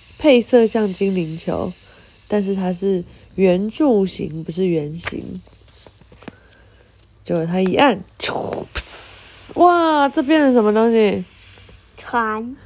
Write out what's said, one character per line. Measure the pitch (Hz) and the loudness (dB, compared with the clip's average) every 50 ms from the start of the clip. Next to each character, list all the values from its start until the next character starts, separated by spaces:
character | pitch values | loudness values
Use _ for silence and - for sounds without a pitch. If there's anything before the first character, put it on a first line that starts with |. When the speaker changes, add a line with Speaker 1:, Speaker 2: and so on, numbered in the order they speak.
| - - - | -20 -20 -6
Speaker 1:
配 | - - 302 254 240 | 0 4 6 6 6
色 | 208 - 254 233 226 | 4 4 4 4 4
像 | 214 - 220 214 190 | 4 2 0 -2 -2
精 | 185 - 196 196 190 | -2 -2 -2 -2 0
灵 | 185 160 156 160 | -2 -4 -4 -6
球， | 170 - 175 165 - - 185 - - - - - - - - - - - | -8 -6 -6 -4 -4 -6 -6 -10 -12 -18 -20 -20 -20 -20 -20 -20 -18 -8
但 | - 208 208 190 | -4 -2 -2 -2
是 | 196 196 | -2 -2
它 | 190 185 185 180 | -2 -2 -4 -4
是 | 180 196 196 190 175 175 - - - - - - | -2 -2 -2 -2 -2 -4 -8 -16 -20 -20 -10 -2
圆 | 190 190 180 175 185 208 220 | 2 2 2 2 2 0 -4
柱 | - - 311 277 220 202 196 | -2 0 2 4 4 2 2
形， | 180 - - 196 160 156 165 160 | 0 -4 -6 -8 -8 -8 -10 -10
不 | - | -8
是 | 160 180 190 | -4 -2 0
圆 | 180 170 156 147 151 160 | 0 0 -2 -2 -6 -8
形。 | 170 - - - - - - 185 185 - - _ - - - - - - - - - - - - - - - - - _ _ _ - - - _ _ _ _ _ _ _ _ _ _ - | -10 -10 -10 -10 -10 -10 -12 -12 -14 -16 -18 _ -20 -20 -20 -20 -20 -20 -20 -20 -20 -20 -20 -20 -20 -20 -20 -20 -20 _ _ _ -20 -20 -20 _ _ _ _ _ _ _ _ _ _ -6
结 | - 175 | -4 -4
果 | 165 165 | -2 -2
他 | 170 180 185 | -2 0 0
一 | 190 185 - | 0 2 2
按， | - 285 269 208 190 - - _ - | 4 4 2 2 0 -6 -14 _ -6
咻， | - - - - - - - - - - - | -6 -4 -4 -4 -6 -6 -8 -10 -10 -8 -8
噗， | - - - - - - - - - - - - - - - - - 349 | -8 -6 -6 -6 -6 -6 -8 -8 -8 -8 -10 -10 -10 -12 -4 2 4 4
哇， | 349 349 339 330 320 311 294 277 269 | 6 6 4 2 2 2 2 2 2
这 | - 311 | 0 0
变 | 262 277 320 311 | 0 2 2 4
成 | 285 269 247 | 4 4 4
什 | 240 | 4
么 | 208 208 208 | 4 4 4
东 | 220 226 233 | 2 2 4
西？ | 226 220 214 196 196 190 180 - - - - - - - - - - - _ _ - | 4 4 2 2 0 -2 -6 -8 -14 -20 -20 -20 -20 -20 -20 -20 -20 -20 _ _ -20
Speaker 2:
船。 | - - - - 233 226 220 214 220 233 247 277 - - | -20 -10 -6 -4 -2 -2 -2 -4 -6 -8 -10 -14 -16 -20